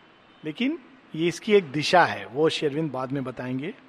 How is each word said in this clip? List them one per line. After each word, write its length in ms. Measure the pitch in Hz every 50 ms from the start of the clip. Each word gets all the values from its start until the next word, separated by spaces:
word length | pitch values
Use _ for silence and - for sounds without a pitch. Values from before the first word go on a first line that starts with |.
| _ _ _ _ _ _ _ - -
लेकिन 340 | 151 151 - 233 277 320 349 - - - - - - -
ये 120 | 156 165 175
इसकी 260 | 156 - - 220 208
एक 180 | 202 185 139
दिशा 320 | 127 151 143 - - 175 160
है, 220 | 131 104 98 101
वो 240 | 95 - 139 156 160
शेरविंद 420 | - - 165 147 135 156 165 151
बाद 200 | 123 127 131 127
में 120 | 139 143 131
बताएंगे। 500 | 131 120 - 127 127 127 131 139 160 - - -